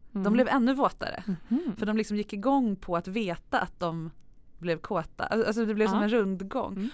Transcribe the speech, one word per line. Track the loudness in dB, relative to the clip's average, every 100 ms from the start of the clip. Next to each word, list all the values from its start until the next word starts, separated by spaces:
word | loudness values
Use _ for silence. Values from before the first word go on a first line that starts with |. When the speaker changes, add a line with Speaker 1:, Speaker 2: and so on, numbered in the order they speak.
| -10
Speaker 1:
de | -2
Speaker 2:
Mm. | 4
Speaker 1:
blev | 6 6
ännu | 4 4
våtare. | 4 0 0 -8 -6 -6 -6 -2
Speaker 2:
Mhm. | -2 0 -4
Speaker 1:
För | -2
de | 0
liksom | 0 -2
gick | -4
igång | -2 2 4 2 -2
på | -2 -4
att | -2
veta | -2 -2 -4 -2 0
att | 0 -4
de | -4 -4 -8 -12 -20 -20 -20 -8
blev | -2 -2
kåta. | 0 -4 -4 -6 -2
Al-, | 2 2
alltså | 2 0
det |
blev | 2 2
som | 4
Speaker 2:
Ja. |
Speaker 1:
en | 2
rundgång. | 2 2 -2 -4 -4 -4
Speaker 2:
Mm. | -4 -6